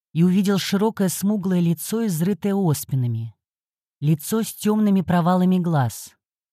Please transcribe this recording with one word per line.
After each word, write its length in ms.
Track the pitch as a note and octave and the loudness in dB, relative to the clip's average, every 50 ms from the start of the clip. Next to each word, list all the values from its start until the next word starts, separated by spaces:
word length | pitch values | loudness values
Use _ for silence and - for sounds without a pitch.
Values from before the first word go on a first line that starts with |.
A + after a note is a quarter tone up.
| _ _ - | _ _ 0
и 100 | D#3 E3+ | 2 2
увидел 360 | F#3 F3+ G3 G3 G3 G3+ F#3 | 4 4 2 2 2 0 0
широкое 500 | - - G3 G3 G3+ A3 - - G3+ F#3 | 0 -2 -2 0 0 0 0 0 -2 -2
смуглое 520 | - - - G3 G#3+ G#3+ E3+ F#3+ F#3 F3+ | -2 -2 -2 -2 -2 -2 -2 -2 0 2
лицо, 460 | F3 E3+ E3+ D#3 - - - A3+ A#3 | 2 2 0 -2 -4 -6 -4 -2 -2
изрытое 480 | A3 F3 D3+ F3 F#3 G#3 E3 - G#3 G3 | -2 -2 -2 0 -2 -2 -2 -2 -2 0
оспинами. 800 | G3+ G3 E3+ C#3+ - - - - C3 B2 A#2+ A#2 A2+ A2+ A2+ - _ _ _ _ _ _ _ _ _ _ _ _ - | 0 2 0 0 -2 -2 -4 -2 -2 -2 -2 -2 -4 -6 -10 -14 _ _ _ _ _ _ _ _ _ _ _ _ -4
Лицо 420 | C#3+ D3 E3 D#3 - - A3 A3 A3 | 0 0 0 0 -2 -4 -2 -2 -2
с 100 | - - | -4 -6
тёмными 480 | - - G#3 G#3+ G#3+ G#3+ G#3 G3 F#3+ | -4 -2 0 0 2 2 2 2 2
провалами 580 | F3 - F3+ F3 E3 E3+ F#3 F#3 F3+ F#3 F#3 F#3 | 2 2 2 2 2 2 2 2 4 2 2 2
глаз. 560 | F3 F3 E3 D3 B2+ A#2 - - - - _ _ _ _ _ _ _ _ | 0 0 0 0 0 0 -2 -8 -16 -20 _ _ _ _ _ _ _ _